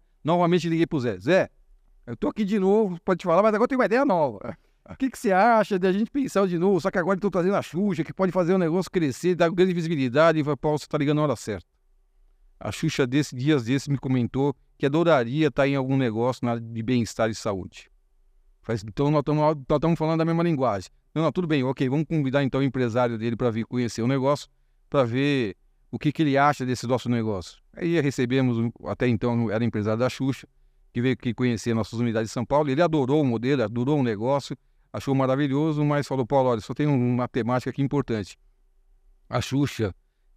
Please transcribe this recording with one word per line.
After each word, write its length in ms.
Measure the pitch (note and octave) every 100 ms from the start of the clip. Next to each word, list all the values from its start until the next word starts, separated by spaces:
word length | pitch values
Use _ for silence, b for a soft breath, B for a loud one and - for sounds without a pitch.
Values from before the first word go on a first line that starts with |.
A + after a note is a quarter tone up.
| _ _
novamente 460 | D3 F3 F3 F3+ E3
liguei 160 | E3 E3
pro 140 | D#3
Zé: 200 | A#2+ F#2+
"Zé, 300 | G#2 F#3 - _ _ _ _ _ -
eu 100 | A#2
tô 120 | -
aqui 160 | -
de 160 | G3+ G#3+
novo, 400 | F#3+ G#3 G#3+ E3+
pode 160 | - F3+
te 40 |
falar, 180 | F#3 E3+
mas 120 | G#3+
agora 140 | G#3 B3
tem 100 | C4
uma 80 | G#3+
ideia 200 | A3+ C#4+
nova. 520 | F3+ C#3+ G#2 A#2+ - _ _ -
O 60 | -
que 140 | C4
que 80 | -
você 140 | A3+
acha 460 | F#3 A3 A3+ G3 G3
de 100 | F#3
a 40 |
gente 180 | F#3+ A3+
pensar 380 | D4 C4 G3 G3
de 100 | F3
novo? 220 | F#3 F#3
Só 100 | F#3+
que 80 | F#3+
agora 200 | E3+ G3
eu 40 |
tô 80 | G3+
trazendo 260 | F3+ F3 G3
a 60 |
Xuxa, 420 | B2 D#3 G#3 D#3+
que 100 | D3+
pode 180 | - F#3+
fazer 220 | F3+ E3+
o 40 | F#3+
negócio 320 | E3 F3 F3
crescer, 440 | F#3 D3+ A#2+ F3 F3
dar 140 | E3+
grande 240 | E3 F#3
visibilidade." 640 | F3 E3 E3 C3 B2 E3 D#3+
E 40 |
falei: 140 | D3 C#3+
"Paulo, 200 | D#3 D3+
você 100 | -
tá 100 | D3+
ligando 200 | C#3+ D3+
na 60 |
hora 120 | D3+ A2+
certa." 300 | - G2 - _ _ _ _ _ _ _ _ _
A 120 | G#2+
Xuxa, 360 | - D#3+ - C3
desse, 280 | C3+ C#3+ B2+
dias 280 | C#3 D3+ A2
desses, 220 | C3+ D3
me 100 | C#3
comentou 580 | C3 C3 A#2 B2+ C#3 - _ _
que 80 | C#3
adoraria 640 | D3+ E3+ D3+ A#2 C#3+ D3+
tá 160 | B2+ C#3
em 80 | C#3
algum 220 | C3 C3+
negócio 460 | B2+ A2 A#2+ B2
na 80 | A#2+
área 100 | A#2
de 220 | A2+ A2+
bem-estar 460 | A2 B2+ A2 - A2+
e 60 | G#2+
saúde. 540 | A2+ G2 - - - _ _ _ _ _ _ _
Faz, 220 | - A2+
então 260 | A2 G2+ C#3+
nós 140 | D3+
tamo, 180 | C#3+ D3+
nós 380 | D3+ D#3 C3 D3+
tamo 160 | D#3+ E3
falando 240 | D#3 D#3+
da 60 | E3
mesma 180 | E3
linguagem. 480 | E3+ D3+ B2+ G2+ F#2 _ _ D3+
"Não, 80 |
não, 80 | D#3+
tudo 160 | D#3 F3
bem, 160 | D3+
ok, 240 | B2+ C3+ C3
vamos 160 | C#3+ D3+
convidar 380 | E3 C3+ C3+
então 160 | C#3 C3+
o 40 |
empresário 540 | C#3 C3 B2 A2+ B2 A#2
dele 180 | A2+ A2+
pra 140 | B2
vir 160 | A2+ A2
conhecer 360 | B2 A#2+ -
o 60 | A#2
negócio, 420 | C#3 C3 D3 - _ _ _ _
pra 140 | D3
ver 520 | B2 B2 C#3+ C#3 A2 - _ _ _
o 80 | B2
que 140 | D3+
que 100 | -
ele 160 | D#3 C3+
acha 280 | C#3+ C#3+ B2+
desse 200 | B2 A#2
nosso 220 | B2 B2+
negócio." 500 | A#2+ A2 G2 - - _
Aí 260 | - E3+ E3+
recebemos, 560 | C#3 B2+ B2 C3 B2+ A#2
um, 140 | A#2 - -
até 220 | - B2+
então 420 | A2+ A#2+ A#2 A2+
era 140 | G#2
empresário 360 | A#2 A2 G#2 A2
da 100 | B2
Xuxa, 380 | - C3+ C3 - _ _ _ _
que 100 | -
veio 120 | B2+
aqui 200 | B2 B2
conhecer 400 | G#2+ B2+ A2+ A#2+
nossas 260 | A2+ A2 A2+
unidades 300 | A#2+ A2 A2
de 40 |
São 120 | - A2+
Paulo. 240 | C#3 D3+
Ele 120 | C3+
adorou 400 | E3+ D#3+ B2+ D3
o 40 | C#3
modelo, 380 | A2+ A#2+ C#3+
adorou 360 | G#2+ A#2 B2 D3+
o 40 |
negócio, 540 | B2 G2+ A#2 C#3+ - C#3+ _ _ _
achou 240 | A#2 B2+ C3+
maravilhoso, 680 | C3 C3 D3 C3+ D#3+ D3 D3
mas 200 | C#3+ C#3+
falou: 200 | C3 A#2+
"Paulo, 240 | C#3 B2+
olha, 120 | A#2
só 120 | -
tem 140 | C3 D3
um, 260 | C#3 B2
uma 140 | B2 A#2+
temática 420 | C3 A2+ B2 C3+
aqui 120 | B2+
importante. 540 | C#3 C#3+ C3+ A2+ F#2+ - _ _ _ _ _ _ _ _ _
A 100 | B2
Xuxa 560 | - C3 C#3+ - G#2+ - _ _ _